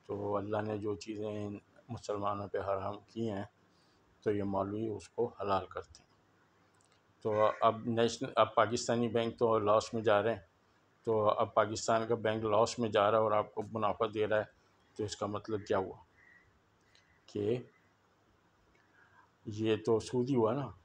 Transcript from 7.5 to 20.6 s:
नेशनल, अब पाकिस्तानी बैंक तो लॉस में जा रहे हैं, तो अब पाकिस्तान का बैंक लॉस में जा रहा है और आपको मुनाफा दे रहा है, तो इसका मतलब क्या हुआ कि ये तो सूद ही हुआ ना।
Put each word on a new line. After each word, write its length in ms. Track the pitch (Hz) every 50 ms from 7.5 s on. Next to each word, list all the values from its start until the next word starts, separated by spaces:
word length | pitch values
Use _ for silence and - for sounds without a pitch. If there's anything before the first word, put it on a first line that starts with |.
| - - 113 113 110 110 113
नेशनल, 460 | 123 113 113 117 113 117 - 135 127 - 117
अब 160 | 110 107 -
पाकिस्तानी 520 | 120 107 104 117 120 - - 120 117 120 113
बैंक 300 | 107 117 113 117 117 -
तो 200 | 123 117 110 110
लॉस 360 | 104 104 107 110 - - -
में 80 | 113
जा 180 | 104 113 104 101
रहे 140 | 101 113 110
हैं, 140 | 101 - _ _ _ _ _ _ _ _ _ _ _ _
तो 220 | 117 110 110 104
अब 260 | 104 110 - 113 110 -
पाकिस्तान 500 | 113 107 107 113 107 - - 117 113 113
का 80 | 110 120
बैंक 300 | 110 107 110 107 113 110
लॉस 340 | 110 104 104 117 113 - 120
में 120 | 117 107
जा 200 | 101 107 101 104
रहा 100 | 113 110
है 60 | 110
और 60 | 107
आपको 300 | 107 104 104 - - 113
मुनाफा 440 | 107 104 110 117 107 101 92 - 113
दे 200 | 107 104 110 104
रहा 120 | 98 107 107
है, 140 | 101 - _ _ _ _ _ _ _ _ _
तो 80 | - 107
इसका 220 | 101 - - 104
मतलब 340 | 101 104 101 - - 110 101
क्या 180 | 101 - 107 98
हुआ 260 | 95 98 - - - _ _ _ _ _ _ _ _ _ _ _ _ _ _ _ _ _ _ _ _ _ _ _ _ - -
कि 320 | 104 101 104 120 123 120 - _ _ _ _ _ _ _ _ _ _ _ _ _ _ _ _ _ _ _ _ _ _ _ _ _ _ - _ _ - _ _ _ _ _ 117
ये 280 | 104 107 110 110 110
तो 240 | 104 110 120 113 107
सूद 280 | 104 - - 127 123 131
ही 60 | 143
हुआ 180 | 120 110 107
ना। 260 | 120 143